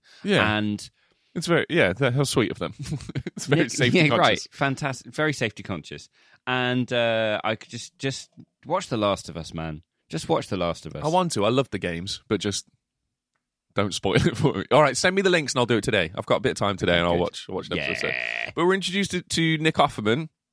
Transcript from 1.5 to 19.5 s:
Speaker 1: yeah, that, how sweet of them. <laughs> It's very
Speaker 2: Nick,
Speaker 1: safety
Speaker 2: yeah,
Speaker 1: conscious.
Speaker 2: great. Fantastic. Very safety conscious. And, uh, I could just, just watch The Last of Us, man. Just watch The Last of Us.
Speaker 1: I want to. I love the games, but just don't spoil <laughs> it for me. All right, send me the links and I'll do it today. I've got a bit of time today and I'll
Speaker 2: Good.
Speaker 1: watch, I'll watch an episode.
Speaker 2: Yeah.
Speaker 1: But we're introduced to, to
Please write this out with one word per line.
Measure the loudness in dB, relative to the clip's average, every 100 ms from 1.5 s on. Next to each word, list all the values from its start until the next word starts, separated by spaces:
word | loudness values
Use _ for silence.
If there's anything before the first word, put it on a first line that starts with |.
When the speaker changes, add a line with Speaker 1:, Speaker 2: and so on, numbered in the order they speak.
| 2 2
Speaker 1:
yeah, | 2 2
that, | 2 0
how | 2
sweet | 2 2 0
of | -2
them. | -8 -8
<laughs> | -8 -8 -8 -10 -8 -10
It's | 0
very | 0
Speaker 2:
Nick, | 0
Speaker 1:
safety | 2 4 6
Speaker 2:
yeah, | 6
Speaker 1:
conscious. | 6 4
Speaker 2:
great. | 2 -2
Fantastic. | -4 -2 -2 -6 -8 -10
Very | -2 -2
safety | 0 -4 -4
conscious. | -8 -8 -8 -14 -16 _ _ _ -4
And, | -2 0 0 0
uh, | 0 0 2 0 0
I | -2 -4
could | -6
just, | -14 -14 -8
just | -6 -6 -12 -20 -20 _ -6
watch | -4 -2
The | 0
Last | 0 0 -4
of | -12
Us, | -10
man. | -8 -8 -10 -14 _ _
Just | -8 -2
watch | -2 -2
The | -2
Last | -2 -4 -10
of | -6
Us. | 0
Speaker 1:
I |
want | 2 2
to. | 2 2
I |
love | 2 0
the | -4
games, | -6 -6 -6 -10 -4
but | -2
just | -2 -4 -8 _ _ _ _ _ _ _ _ _ _ -4
don't | -2
spoil | -2 0 2
<laughs> | 2
it | 2
for | 0 0
me. | 2
All | 4
right, | 6 4
send | 0 2
me |
the | 2
links | 2 2
and | 0
I'll | 2
do | 2
it |
today. | 2 0 0 -4
I've | 0
got | 0
a |
bit | 0
of | 0
time | -2 0
today | 2 4
and | 4
I'll |
Speaker 2:
Good. | 2
Speaker 1:
watch, | 0 -4 -8
I'll | -8
watch | -4
an | -4
episode. | -4 -4 -4
Speaker 2:
Yeah. | -4 -6 -6 -6 0
Speaker 1:
But | 2
we're |
introduced | 2 0 -2 -2
to, | -4
to | -4 0 2